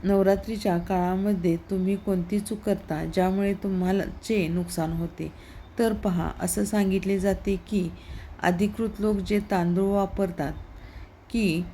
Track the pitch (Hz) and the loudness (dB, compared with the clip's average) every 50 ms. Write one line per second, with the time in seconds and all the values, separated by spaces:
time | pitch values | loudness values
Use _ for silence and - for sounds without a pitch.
0 | - 190 202 196 190 190 196 196 - - 226 208 - 214 175 175 175 - 196 180 | 4 4 4 6 6 6 4 4 2 -6 -6 -2 0 2 2 2 0 0 0 2
1 | 180 180 185 185 190 208 208 180 170 180 165 165 - - 196 190 185 190 202 196 | 2 2 2 2 2 2 0 2 2 2 2 2 0 -4 -2 0 0 0 0 0
2 | - - 196 185 170 175 208 208 208 - 226 208 - 214 196 202 - - 156 151 | 0 0 0 0 0 0 -2 -2 -2 -2 -8 -4 0 0 0 0 -2 -6 -4 -4
3 | 160 160 170 190 185 185 190 196 202 202 202 190 - 202 190 185 180 180 190 196 | -4 -2 2 2 2 4 2 2 2 0 0 -2 -2 -2 0 0 2 2 2 2
4 | - - - - - - 226 208 175 156 170 180 175 175 - - 160 160 160 165 | 0 -2 -6 -12 -4 0 2 2 2 2 0 -2 -2 -2 -2 -2 -2 -2 0 -2
5 | 170 170 - - 160 156 - - - - - - - - - - 233 226 214 214 | -4 -4 -4 -8 -8 -10 -10 -14 -20 -18 -18 -18 -18 -14 -2 0 2 2 2 2
6 | - 208 180 175 165 165 - - 180 180 - 208 208 202 214 208 202 190 185 190 | 0 0 2 2 0 -2 -2 -4 -4 -2 0 0 0 0 2 2 2 4 2 2
7 | 190 190 196 196 180 202 190 190 - 202 196 180 - - 214 196 180 165 175 - | 2 2 0 2 2 2 0 0 0 -2 -2 -2 -2 -2 0 0 0 0 -4 -10
8 | - - - - - - - - - 175 180 170 208 202 208 - 226 220 214 - | -14 -14 -12 -12 -12 -12 -10 0 2 2 2 4 2 0 0 -2 -4 -4 -2 0
9 | 202 214 214 202 185 175 208 208 202 - 208 185 170 175 175 185 196 196 196 202 | 0 2 2 0 0 0 0 0 0 0 0 2 2 2 2 2 2 2 2 2
10 | 196 190 - - 196 185 175 - 151 143 156 - - - - - - - - - | 0 0 0 -2 -2 -2 0 -4 -4 -4 -4 -8 -12 -14 -16 -18 -18 -16 -16 -16
11 | - - - - - - - 233 220 185 156 170 180 - | -16 -16 -20 -20 -18 -4 -2 2 2 2 2 0 -2 -4